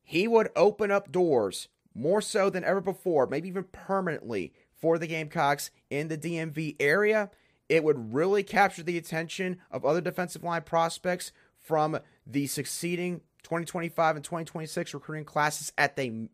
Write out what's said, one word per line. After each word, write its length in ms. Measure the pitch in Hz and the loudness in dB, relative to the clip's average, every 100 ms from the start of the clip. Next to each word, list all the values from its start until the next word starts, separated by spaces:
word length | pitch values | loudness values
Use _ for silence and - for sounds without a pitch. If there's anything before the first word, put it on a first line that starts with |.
he 260 | _ 160 220 | _ 0 4
would 220 | 226 214 - | 4 4 4
open 340 | 196 208 208 | 4 4 2
up 220 | 202 196 | 2 2
doors 560 | 175 175 127 98 - - _ _ | 2 4 4 2 -4 -14 _ _
more 280 | - 139 208 | -4 0 0
so 280 | 202 214 196 | 2 2 2
than 140 | 180 | 2
ever 180 | - 190 | 0 0
before, 460 | 185 185 185 156 123 | -2 -4 0 2 2
maybe 200 | 139 185 | 0 -4
even 160 | 185 185 | -8 -8
permanently, 880 | - - 196 180 151 113 107 78 _ _ | -14 -2 -2 0 -4 -4 -4 -4 _ _
for 240 | _ 160 165 | _ 2 2
the 80 | 165 | 0
Gamecocks 640 | 160 151 170 143 147 - _ _ | -6 -4 0 2 0 -4 _ _
in 160 | 143 156 | -4 -4
the 100 | 160 | -4
D 220 | 165 165 | -4 -4
M 100 | 160 | -4
V 260 | 147 156 - | -4 -6 0
area. 500 | 139 175 208 214 202 _ _ _ _ | 2 4 4 2 0 _ _ _ _
It 140 | 160 | 4
would 320 | 156 139 110 123 | 4 2 0 0
really 260 | 180 208 | 2 2
capture 400 | 196 196 196 - | 2 2 2 2
the 160 | 165 170 | -6 -6
attention 600 | 160 160 165 - 185 180 _ | -4 -6 -6 -6 -6 -6 _
of 160 | - 131 | -2 0
other 160 | 170 | 2
defensive 420 | 175 - 180 160 | 0 -4 -6 -6
line 200 | 170 170 | -6 -6
prospects 680 | 160 170 165 - 180 180 - _ _ _ | 0 0 0 -2 -4 -4 -8 _ _ _
from 400 | - 156 156 151 - _ - | -2 2 2 -2 -8 _ -6
the 220 | 131 139 | -4 -2
succeeding 760 | - 135 - 170 175 180 175 _ _ | -4 -6 -6 -4 -2 -4 -6 _ _
twenty 220 | - - 165 | -6 -4 -4
twenty-five 500 | 180 170 - 160 156 | -6 -4 2 2 2
and 100 | 143 | -4
twenty 200 | 170 165 | -6 -6
twenty-six 500 | 165 160 - 147 143 | -8 -6 -6 -6 -10
recruiting 300 | - 156 151 | -10 -10 -4
classes 460 | 151 151 151 151 - | 0 0 0 -8 0
at 180 | 143 - | 0 0
the 340 | 131 113 110 | -4 -4 -10